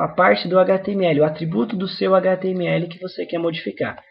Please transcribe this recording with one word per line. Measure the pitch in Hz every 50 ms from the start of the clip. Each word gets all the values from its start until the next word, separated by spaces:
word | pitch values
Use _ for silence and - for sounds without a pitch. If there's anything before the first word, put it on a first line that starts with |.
a | 165 160
parte | - - 180 196 208 202 - 175
do | 180 185
H | 185 185 190 185
T | 190 202
M | 202 196 185
L, | 170 151 143
o | 151
atributo | 156 156 - 165 160 175 214 240 220 -
do | 180 196
seu | 185 - - 196 190 190
H | 185 180 185 185 185
T | 190 190
M | 185 180 175
L | 160 165 165 170 170
que | - -
você | 185 185 - - 175
quer | - 175 170
modificar. | 170 165 165 165 - 202 - - 135 107 - - - _